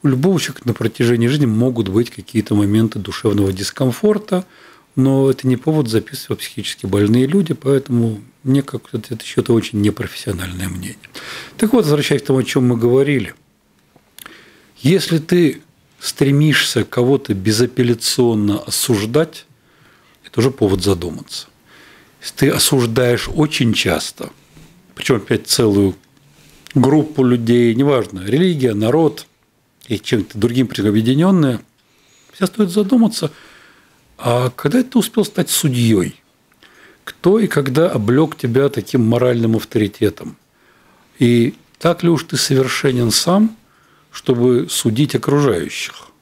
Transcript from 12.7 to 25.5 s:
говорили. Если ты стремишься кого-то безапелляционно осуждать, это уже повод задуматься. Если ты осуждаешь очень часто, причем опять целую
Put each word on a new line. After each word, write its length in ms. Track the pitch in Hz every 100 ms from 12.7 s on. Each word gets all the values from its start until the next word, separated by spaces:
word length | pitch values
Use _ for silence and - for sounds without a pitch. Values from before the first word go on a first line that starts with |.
| 120
говорили. 580 | 117 131 139 139 98 - _ _ _ _ _ _ _ - - - - _ _ _
Если 400 | 131 185 - 165
ты 420 | 151 180 160 - _ _ _ _
стремишься 840 | - - 139 139 151 135 - -
кого-то 500 | 104 - 123 139 -
безапелляционно 1200 | 98 95 107 123 - 120 117 - - 120 110 104 104
осуждать, 880 | - - - 110 110 131 160 - - _ _ _ _ _ _ _
это 160 | - -
уже 100 | 123
повод 320 | 120 104 95
задуматься. 680 | 92 92 87 78 - - - _ _ - - - _ _
Если 160 | - -
ты 140 | 139
осуждаешь 800 | 147 - 139 117 113 123 120 -
очень 400 | - 151 - 120
часто, 580 | 101 92 78 - - - - _ - - _ _
причем 220 | - - 123
опять 300 | - 110
целую 480 | -